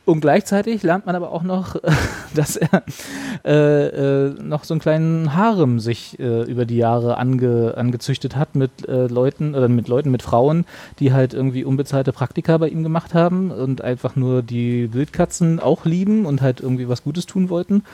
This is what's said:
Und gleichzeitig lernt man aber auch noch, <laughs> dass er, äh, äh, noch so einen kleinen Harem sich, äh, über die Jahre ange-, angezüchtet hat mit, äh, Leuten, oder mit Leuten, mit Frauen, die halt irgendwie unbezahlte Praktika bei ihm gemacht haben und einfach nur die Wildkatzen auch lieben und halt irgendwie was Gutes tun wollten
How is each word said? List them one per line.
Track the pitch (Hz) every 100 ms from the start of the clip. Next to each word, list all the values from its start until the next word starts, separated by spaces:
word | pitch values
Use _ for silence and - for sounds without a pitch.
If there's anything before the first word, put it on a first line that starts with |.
| -
Und | 160
gleichzeitig | 147 160 - 202 214 226
lernt | 180 180 190
man | 175
aber | 175
auch | 165
noch, | 180 185 185 -
<laughs> | - 143 - - - -
dass | 147 -
er, | 160 180 - - - 277 277 208 -
äh, | 147 147 147 143 - 139 139 139
äh, | 139
noch | 147 151 -
so |
einen | 160
kleinen | 160 156 160 165 160
Harem | 151 220 208 139 120
sich, | 110 113 - -
äh, | 127 117
über | 120 123 120
die | 117
Jahre | 117 120 120 120
ange-, | 127 131 123 117 113 -
angezüchtet | 123 120 - 131 131 135
hat | 151
mit, | 143 131 - -
äh, | 127 127
Leuten, | 120 135 - 151 139
oder | 123
mit | 120 107
Leuten, | 120 151
mit | 127
Frauen, | - 117 135 160 175 - - -
die | 139
halt | 131 131
irgendwie | 110 131 127
unbezahlte | 131 135 139 139 135
Praktika | - 123 - 160 160
bei | 160
ihm | 165
gemacht | 160 165 -
haben | 170 170 180 190
und | 110 131 127
einfach | - 123 131 -
nur | 127 127
die | 117 120 120 120 120
Wildkatzen | 120 147 - 175 - 170 165
auch | - 165 165
lieben | 170 196 214 190
und | 139
halt | 135 127
irgendwie | 135 127 123
was | 123 -
Gutes | 156 175
tun | 196 185
wollten | 175 180 202 -